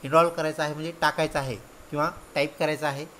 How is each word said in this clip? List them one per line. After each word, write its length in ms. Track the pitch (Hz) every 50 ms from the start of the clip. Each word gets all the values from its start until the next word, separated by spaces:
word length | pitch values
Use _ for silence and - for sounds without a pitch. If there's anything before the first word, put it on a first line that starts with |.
| -
Enroll 260 | 135 143 160 170 170
करायचा 340 | 170 - 156 156 156 - 156
आहे 100 | 151 151
म्हणजे 200 | 151 156 165 165 -
टाकायचा 380 | - 151 147 - 160 151 - 151
आहे 160 | 135 131 117 98 - - - - - -
किंवा 220 | - 147 151 165 170 - - - -
type 240 | 147 143 151 151 -
करायचा 280 | 160 151 151 143 151 147
आहे 180 | 139 139 151 165 -